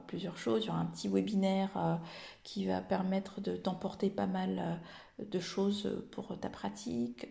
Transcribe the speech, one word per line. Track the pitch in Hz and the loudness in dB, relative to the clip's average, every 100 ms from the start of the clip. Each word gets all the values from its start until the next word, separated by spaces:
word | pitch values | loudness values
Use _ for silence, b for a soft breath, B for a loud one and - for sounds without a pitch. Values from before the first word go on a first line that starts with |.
| - | -6
plusieurs | - 190 - | -6 -4 -4
choses. | 226 220 | 2 2
Il | 202 | 2
y | |
aura | 165 | 0
un | 165 | 0
petit | - 196 | 0 2
webinaire, | 196 190 202 190 190 196 190 | 4 4 4 4 4 2 2
euh, | 165 165 165 B B B | 2 2 -2 B B B
qui | - 202 190 | -8 -2 0
va | 185 | 0
permettre | 185 190 185 190 190 - | 2 2 2 0 0 -4
de | 196 180 | -4 -2
t'emporter | 190 180 185 - 196 | 0 0 -2 0 0
pas | 202 196 | 2 2
mal, | 185 185 190 170 170 B B B - | 2 2 2 0 -2 B B B -12
euh, | |
de | - 185 | -2 -2
choses | 180 - 196 202 208 - - | 0 2 2 2 0 -2 -6
pour | - - - | -8 -8 -4
ta | - | -6
pratique. | - - 208 - 233 240 240 - | -4 -6 -6 -4 0 -2 -4 -8